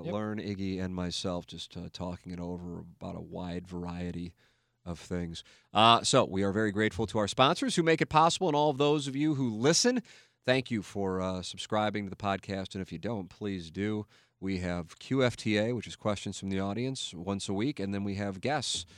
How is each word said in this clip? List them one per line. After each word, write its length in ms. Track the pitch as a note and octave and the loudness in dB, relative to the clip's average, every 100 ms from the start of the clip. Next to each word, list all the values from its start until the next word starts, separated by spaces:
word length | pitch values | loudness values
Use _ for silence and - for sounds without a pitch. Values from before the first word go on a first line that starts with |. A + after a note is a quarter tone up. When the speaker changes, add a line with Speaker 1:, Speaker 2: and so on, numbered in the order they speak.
| E2 | -4
Speaker 1:
Yep. 80 | |
Speaker 2:
Learn, 260 | G#2 G#2+ G#2+ | -4 -2 -4
Iggy, 420 | F#2+ G2 F#2+ F#2 | -4 -4 -2 -2
and 140 | F#2 F#2 | -2 -2
myself 500 | F2+ - G2 F2 E2+ | -2 -2 -2 -4 -6
just, 300 | E2 - F#2 | -12 -12 -12
uh, 140 | F2 | -12
talking 400 | - F2+ F2 - | -8 -8 -8 -10
it 80 | F2 | -8
over 400 | F2 F2 F2+ E2+ | -6 -6 -8 -10
about 380 | E2+ - F2+ F2 | -12 -12 -10 -10
a 40 | |
wide 460 | E2+ F2 F2+ F2 F2+ | -10 -8 -6 -6 -6
variety 640 | F2 F2 F2 F2 F2 F2 - _ _ _ _ F2 | -8 -6 -6 -6 -6 -8 -12 _ _ _ _ -10
of 120 | E2 | -10
things. 460 | - F2+ E2+ E2 - - _ | -4 -4 -4 -8 -14 -20 _
Uh, 300 | F#2 A2+ A#2 | 6 8 8
so 200 | - C3+ | 6 4
we 180 | E2 F#2+ | 4 2
are 120 | G2 | 0
very 180 | G2 G#2+ | 2 0
grateful 340 | G2+ A2 - A2 | 2 0 0 -2
to 100 | A2+ | 0
our 100 | G2+ | 0
sponsors 480 | - C3 F3 C4 F#3 | 4 4 4 0 2
who 80 | |
make 180 | E3 D#3+ | 4 4
it 60 | D#3 | 4
possible, 400 | D#3 E3 - F#3 | 6 6 4 2
and 80 | D3 | 4
all 140 | D3+ | 4
of 80 | C3+ | 4
those 300 | D3 D3+ C#3 | 4 4 0
of 80 | C3+ | 0
you 200 | D#3 C#3 | 0 2
who 180 | B2+ | 0
listen, 480 | G#2+ C3 E3+ A#3+ B3 - - - _ - | 4 4 6 4 2 -2 -16 -20 _ 2
thank 240 | C3 B2+ | 2 2
you 140 | A#2 | -4
for, 380 | F2+ G2+ F#2+ F#2 | -4 -2 0 0
uh, 200 | F#2 F#2 | 0 -2
subscribing 640 | F2+ - - A2 G#2+ G#2 G2 | -6 -10 -2 2 2 0 -6
to 40 | |
the 60 | F#2+ | -4
podcast. 600 | G2+ F#2+ - G2 F#2+ G2 | -2 -2 -2 -6 -6 -6
And 60 | |
if 100 | F2+ | -8
you 80 | E2 | -6
don't, 300 | G2 G#2+ F2 | -4 -4 -6
please 420 | - G#2+ F#2+ E2 | -8 -6 -4 -6
do. 340 | D#2+ G#2 G#2+ G#2+ _ _ - | -2 -2 -2 -6 _ _ -8
We 200 | F#2+ F#2 | -4 -2
have 400 | F2+ F2 E2 - | 0 -2 -4 -10
Q 240 | - C3+ | -2 2
F 120 | B2 - | 2 2
T 220 | A2+ G#2 | 2 2
A, 160 | A2 | 2
which 140 | B2 F2+ | -2 -6
is 80 | - | -4
questions 440 | A2 G2+ G#2 F#2+ | -2 -2 -4 -6
from 100 | G2 | -4
the 100 | F#2+ | -2
audience, 560 | G2 G2+ B2+ C3+ - E2+ | -2 -2 -4 -4 -8 -8
once 340 | F2 G2+ - | -4 -4 -2
a 40 | |
week. 260 | G2 B2+ C#3+ | -2 -2 -2
And 140 | G2 | -4
then 100 | G2+ | -2
we 120 | G2+ G2 | -2 -2
have 260 | G2+ F#2+ | -4 -4
guests, 440 | A#2+ D3 A#2+ - - | -2 -2 -2 -4 -6